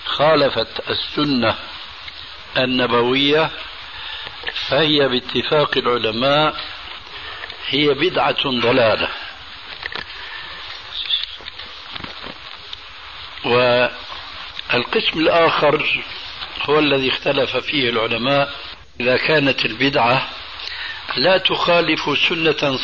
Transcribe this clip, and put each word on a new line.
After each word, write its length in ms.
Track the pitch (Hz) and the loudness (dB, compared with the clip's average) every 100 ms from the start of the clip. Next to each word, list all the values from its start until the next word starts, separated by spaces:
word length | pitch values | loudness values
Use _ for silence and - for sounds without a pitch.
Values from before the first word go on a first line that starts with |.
خالفت 840 | - - 147 156 135 113 110 - - | -6 2 4 6 4 2 -2 -6 -4
السنة 680 | 110 - - 147 131 113 - - - - - - - - - - 131 | -4 -2 0 2 4 2 0 -8 -14 -14 -14 -16 -16 -16 -16 -6 -2
النبوية 920 | 127 127 123 120 120 135 143 151 156 - - - - - - - - - - - - | 0 2 2 4 4 4 4 4 2 -4 -14 -14 -14 -14 -12 -12 -12 -10 -8 -8 0
فهي 400 | 135 156 147 139 | 2 4 4 4
باتفاق 680 | 123 - 120 - 151 143 135 | 2 0 -2 2 2 4 2
العلماء 880 | 127 - 110 110 135 143 156 - - - - - - - - - - - - | 2 2 0 0 2 4 2 -2 -12 -12 -14 -14 -14 -14 -14 -12 -12 -10 -2
هي 260 | 135 147 | 2 2
بدعة 480 | 135 175 139 139 139 | 4 2 2 0 0
ضلالة. 640 | 147 123 117 131 113 92 80 - - - - - - - - - - - - - - - - - - - - - - - - - - - - - - - - - - - - - - - - - - - | 0 2 2 4 4 4 -2 -6 -12 -14 -16 -16 -14 -12 -10 -10 -12 -14 -12 -12 -12 -14 -14 -14 -12 -10 -4 -2 -4 -10 -14 -14 -14 -14 -12 -10 -10 -12 -14 -14 -14 -16 -14 -14 -14 -16 -16 -16 -14 -8
والقسم 1800 | - 120 123 123 123 - - - - - - - - 123 120 220 - 170 | 2 4 6 4 2 -2 -14 -14 -14 -14 -12 -12 -2 0 2 0 0 2
الآخر 840 | 165 170 160 - 151 151 - - - - - - - - | 4 6 4 4 4 4 0 -2 -6 -12 -14 -12 -12 -6
هو 160 | - 151 | 2 4
الذي 300 | 151 139 131 | 4 4 2
اختلف 480 | 110 160 139 123 127 | 0 0 2 2 0
فيه 340 | - 147 120 | -2 0 2
العلماء، 640 | 113 110 117 123 143 139 - - - - - | 2 0 0 2 2 2 -4 -14 -16 -20 -2
إذا 160 | 120 123 | 2 2
كانت 480 | - 156 143 127 | 4 4 4 2
البدعة 640 | 123 113 135 139 120 131 - - - - - - - - - - | -2 0 2 4 4 2 0 -10 -14 -12 -10 -10 -10 -10 -6 0
لا 220 | 151 185 | 4 4
تخالف 800 | - 160 - 170 160 156 147 135 - | 2 2 4 4 4 0 0 2 2
سنة 480 | 170 160 147 147 131 | 2 2 2 0 0